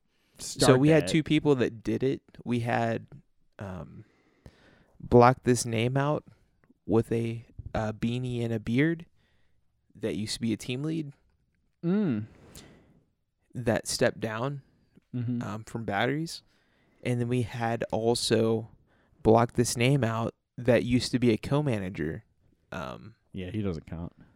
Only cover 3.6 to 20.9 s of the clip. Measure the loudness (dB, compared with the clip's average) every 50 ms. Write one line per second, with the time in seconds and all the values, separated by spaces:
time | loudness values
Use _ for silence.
3.6 | -12 -12 -10 -12 -14 -16 -18 -20 -20 _ _ _ _ _ _ _ _ -20 _ _
4.6 | _ -20 _ _ _ _ _ _ -4 6 8 8 8 8 6 4 _ 0 0 0
5.6 | 0 -4 -2 0 0 0 0 0 0 0 -2 -4 -6 -12 -20 _ _ _ _ _
6.6 | _ _ _ _ _ 0 2 2 2 2 -2 -4 -2 -4 -6 -8 -12 _ -20 -18
7.6 | -18 -8 -6 -6 -4 -4 -6 -4 -4 -4 -4 -4 -4 -4 -4 -4 -2 -2 -4 -4
8.6 | -4 -2 2 2 2 2 0 -4 -8 _ _ _ _ _ _ _ _ _ _ _
9.6 | _ _ _ _ _ _ _ -8 -6 -6 -4 -4 -6 -6 -6 -4 -4 -4 -4 -4
10.6 | -4 -8 -8 -6 -4 -6 -6 -6 -6 -8 -12 _ _ _ _ _ _ _ _ _
11.6 | _ _ _ _ -4 -2 0 0 0 0 -2 -2 -4 -8 -14 -20 -20 -20 -20 -20
12.6 | -20 -20 -20 -20 _ _ _ _ _ _ _ _ _ _ _ _ _ _ _ -6
13.6 | -2 0 0 0 -2 -4 -2 0 0 0 0 -2 -8 -6 -6 -6 -6 -6 -6 -8
14.6 | -14 _ _ _ _ _ _ -20 _ _ -8 -6 -4 -4 -4 -4 -4 -6 -8 -10
15.6 | -12 -10 -10 -8 -6 -4 -2 0 0 0 -2 -4 -6 -8 -10 -14 _ _ _ _
16.6 | _ _ _ _ _ _ _ _ -4 -4 -2 -2 -2 0 0 -2 -2 -2 -4 -4
17.6 | -2 -2 -2 -2 -4 -4 -2 0 2 2 2 2 2 2 2 4 4 2 0 -2
18.6 | -4 -8 -18 _ _ _ _ _ _ _ _ _ 4 6 6 6 6 2 0 -2
19.6 | 0 0 0 2 2 2 4 2 2 0 -2 -2 -4 -6 -6 _ _ _ _ -4
20.6 | 2 4 4 4 4 4